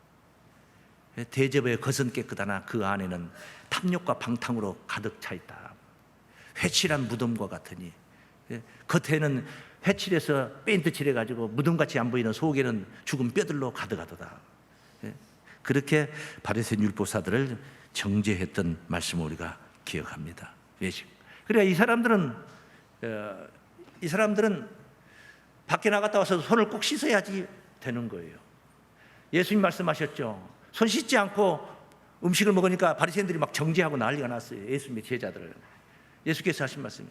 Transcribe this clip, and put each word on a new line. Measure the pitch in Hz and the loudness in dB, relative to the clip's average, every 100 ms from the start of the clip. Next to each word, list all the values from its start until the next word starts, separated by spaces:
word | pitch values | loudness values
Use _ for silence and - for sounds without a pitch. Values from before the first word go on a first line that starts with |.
| _ _ _ _ _ _ _ - _ _ _ 120 120 | _ _ _ _ _ _ _ -20 _ _ _ -12 -4
"대접의 | 135 135 139 123 117 | 0 2 2 2 2
겉은 | 135 127 127 | 0 0 0
깨끗하나 | 123 113 104 98 98 | -2 -6 -4 -4 -4
그 | - 113 | -4 -2
안에는 | 98 98 92 90 85 - - - - | 0 0 -2 -6 -8 -14 -18 -20 -8
탐욕과 | - 180 180 180 123 | -4 -2 0 -2 -2
방탕으로 | 117 120 - 117 101 - - | -2 -4 -2 -2 -4 -6 -8
가득 | - 107 - | -6 -6 -8
차 | - | -10
있다. | 90 - - 80 - - - _ _ _ - - - | -10 -12 -18 -18 -20 -20 -20 _ _ _ -20 -16 -4
회칠한 | 180 - 175 147 117 | 0 2 2 2 0
무덤과 | 117 120 110 98 | -2 -2 -2 -4
같으니." | 85 - 90 87 - - - - _ - | -10 -14 -14 -14 -16 -20 -20 -20 _ -12
예? | 117 - - - | -12 -12 -14 0
"겉에는 | 170 - 156 151 131 - - - - 190 | 2 2 2 2 0 -4 -12 -20 -4 0
회칠해서 | 196 190 165 156 143 117 - | 0 0 0 2 0 0 -4
페인트 | - 196 156 | 0 2 2
칠해가지고 | - 143 120 113 117 110 | 0 0 0 -2 -4 -2
무덤같이 | 117 147 165 143 127 | 0 2 4 2 2
안 | 120 | 2
보이는 | 123 110 | 2 0
속에는 | 107 160 139 127 110 95 - | 2 0 2 0 -2 -6 -12
죽은 | - 135 120 | -6 -2 0
뼈들로 | 202 165 147 127 | 0 0 -2 -4
가득하도다." | - - 87 82 85 - - - - _ - - - | -6 -6 -6 -8 -14 -16 -18 -20 -20 _ -20 -20 -16
예? | 107 - - - - - | -14 -14 -20 -20 -20 -6
그렇게 | - 135 139 151 147 - - - | 0 0 2 2 2 -6 -14 -8
바리새인 | - 107 110 104 | -4 -2 0 2
율법사들을 | 104 101 98 107 90 117 135 113 - - - | 2 0 -2 -2 0 0 -2 -6 -14 -20 -12
정죄했던 | - 104 104 104 92 92 - 85 80 - | -6 0 2 2 0 -2 -2 -2 -4 -4
말씀을 | 87 - 85 78 | -4 -2 -4 -4
우리가 | 80 82 - - - | -6 -10 -12 -20 -18
기억합니다. | - 78 76 78 78 - - - _ - | -10 -8 -8 -10 -12 -14 -18 -20 _ -6
외식. | 95 - - - - - - | -6 -6 -12 -20 -20 -8 0
그러니까 | 214 190 | 4 6
이 | |
사람들은, | 170 226 233 233 208 139 104 - - - - _ _ | 6 4 4 4 4 2 -4 -14 -20 -20 -20 _ _
어, | 117 107 104 92 76 - _ - - - | -8 -6 -8 -12 -16 -20 _ -20 -20 -10
이 | 160 | -2
사람들은 | 190 214 202 220 170 113 - - - - - - - - _ - | 2 2 4 2 0 -6 -16 -20 -20 -20 -20 -20 -20 -20 _ -2
밖에 | 180 214 | 0 4
나갔다 | 208 208 208 | 2 4 2
와서 | 185 180 | 4 2
손을 | 143 226 214 | 4 4 4
꼭 | 220 | 0
씻어야지 | - 294 302 208 196 196 180 - - - | -2 0 4 2 2 -4 -6 -12 -20 -10
되는 | 131 120 117 | -6 -6 -6
거예요. | 92 82 - - - - _ _ _ - - - | -8 -12 -16 -20 -20 -20 _ _ _ -20 -20 -2
예수님 | 160 180 208 | 0 4 4
말씀하셨죠. | 185 175 170 - 147 - 117 95 92 - - | 4 4 0 0 -2 -2 -6 -6 -12 -20 -12
손 | - 226 | 2 2
씻지 | 240 - 233 | 2 2 2
않고 | 196 202 196 151 - - - - - - | 4 4 4 4 -4 -16 -20 -20 -20 -4
음식을 | 180 - 208 | 0 4 6
먹으니까 | 95 185 180 175 151 | 6 6 6 4 4
바리새인들이 | 160 180 190 165 | 0 0 0 0
막 | - | -2
정죄하고 | - 160 165 160 139 | 0 2 4 4 2
난리가 | 113 147 123 | 0 0 -2
났어요. | 120 - 110 104 | -4 -8 -10 -4
예수님의 | 139 123 110 | -4 -4 -8
제자들을. | - 123 95 98 85 - - - - - - - 151 | -4 -4 -4 -8 -14 -16 -20 -20 -20 -20 -20 -6 -2
예수께서 | 151 185 151 | 0 0 -2
하신 | 135 147 | -4 -6
말씀, | 127 - 104 | -10 -12 -14